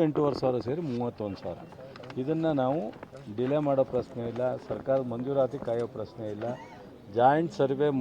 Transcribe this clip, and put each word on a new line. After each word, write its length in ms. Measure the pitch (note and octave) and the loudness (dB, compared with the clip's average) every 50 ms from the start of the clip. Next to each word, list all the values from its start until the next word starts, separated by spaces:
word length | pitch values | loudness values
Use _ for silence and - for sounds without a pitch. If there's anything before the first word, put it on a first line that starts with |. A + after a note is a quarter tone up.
| E3+ | 6
ಎಂಟೂವರೆ 320 | D#3 C#3 D3+ D3+ C#3+ B2+ B2 - | 6 4 4 2 2 2 2 2
ಸಾವಿರ 180 | C3 B2+ B2 G#2 A#2 | 2 2 2 0 -2
ಸೇರಿ 160 | C#3 E3 F3 D3 | -4 -2 -2 -4
ಮೂವತ್ತೊಂದು 500 | A#2+ A#2+ A#2+ A#2+ A2+ - G#2+ G#2 F#2+ - - | -2 -2 -2 -4 -4 -4 -6 -6 -6 -6 -8
ಸಾವಿರ. 140 | F#2 E2+ D#2+ - - - - - - - - - - - B2+ C3 | -10 -10 -10 -12 -18 -16 -16 -16 -16 -16 -16 -14 -10 -6 -4 -2
ಇದನ್ನು 300 | C#3 D#3+ D#3+ D#3+ D#3+ D3+ C#3 B2+ | -2 0 0 0 0 2 2 2
ನಾವು 200 | B2+ C#3 E3 G3+ A3+ - - - - - - - B2 G#2 A2 | 2 2 0 -2 -4 -8 -12 -16 -16 -16 -16 -14 -10 -4 -2
ಡಿಲೇ 200 | B2 B2+ C#3+ D3+ D3+ C#3+ | 0 0 2 2 2 2
ಮಾಡೋ 140 | C#3 C3+ C3 - - | 4 4 4 2 2
ಪ್ರಶ್ನೆ 280 | B2 A#2 - - A#2+ A#2 A#2+ A2+ | -2 -2 -2 -6 -8 -6 -6 -4
ಇಲ್ಲ, 100 | A#2 B2 B2+ A#2+ A2 - - | -2 -2 -2 -2 -2 -6 -8
ಸರ್ಕಾರದ 380 | A2 G#2+ - C3+ C3+ C3+ C3 B2 A#2 | -8 -6 0 2 2 2 2 0 -4
ಮಂಜೂರಾತಿ 440 | A#2 B2 C3+ C#3 C#3 C3 B2+ - C3+ - A#2+ | -4 -4 -2 2 2 2 2 0 -4 -4 -2
ಕಾಯೋ 180 | A#2 A#2 A#2 A#2 - | -2 -2 -2 -4 -4
ಪ್ರಶ್ನೆ 300 | A2+ G#2+ - - - A2+ G#2+ G#2 | -8 -8 -8 -8 -8 -8 -6 -6
ಇಲ್ಲ. 120 | G#2 A2+ A#2 B2+ - - - - - - - - - - - F#2+ | -6 -6 -6 -6 -8 -10 -16 -18 -18 -18 -18 -20 -20 -16 -4 2
ಜಾಯಿಂಟ್ 380 | A#2 A#2+ C3 C#3+ D#3 E3+ E3 - - | 6 8 8 8 6 4 0 2 2
ಸರ್ವೆ 280 | C#3 C3 C#3 C3 D3 D3 C#3 C3 | 2 2 4 2 2 2 2 2